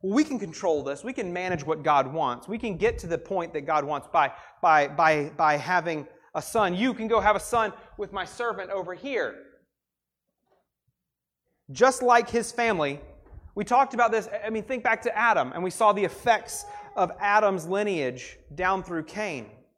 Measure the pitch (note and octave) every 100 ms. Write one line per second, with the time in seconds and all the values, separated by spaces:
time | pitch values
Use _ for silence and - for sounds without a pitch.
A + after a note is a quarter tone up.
0 | F#3 G#3+ D4+ C4 G3 D#3 F#3+ D3+ C3+ C#3+
1 | A3 C4 G3 F3 F#3 F3 C#3 D#3 D3+ C#3+
2 | C3 D#3 C#3+ A#2+ - A3 A#3 F3 G#3 A#3
3 | F3 E3 E3 G3 E3+ D#3 C#3+ D#3 C#3 C#3+
4 | - E3+ D3+ - - _ F3 D#3 C#3+ D3+
5 | E3 D#3 C#3+ D3+ D#3+ D3 C3+ F3+ E3+ D#3
6 | C#3+ - _ - - A#3 G3+ F3+ B3 A#3
7 | A3 A3 G3+ G#3 - A#3+ G#3+ - - -
8 | G3 G3 F3 - A#3+ F#3+ F#3 G3 F3 F3+
9 | C4+ B3 C3+ F#2 - _ _ _ _ _
10 | _ _ _ _ _ _ _ _ _ _
11 | _ _ _ _ _ _ _ C3+ B3 B3+
12 | B3 A#3 A#3 A#3 A3+ - A#3 F#3+ D3 C#3+
13 | - - - - - - G#3 B3 C4+ B3
14 | A#3 A3 G3+ G#3 G#3+ A3+ G#3+ B3+ A#3 A3+
15 | - - A#3 F#3 B2+ D#3+ F3+ - A3 G3+
16 | F#3 - A#3+ A3 - - - - - -
17 | F3+ - G3+ G#3 G#3+ F#3+ D#3+ G3 G#3 F3+
18 | C3 B2+ - - _ C#3+ F#3 F#3+ F3+ E3+
19 | D#3 G#3 G#3+ C#3+ G#2+ - _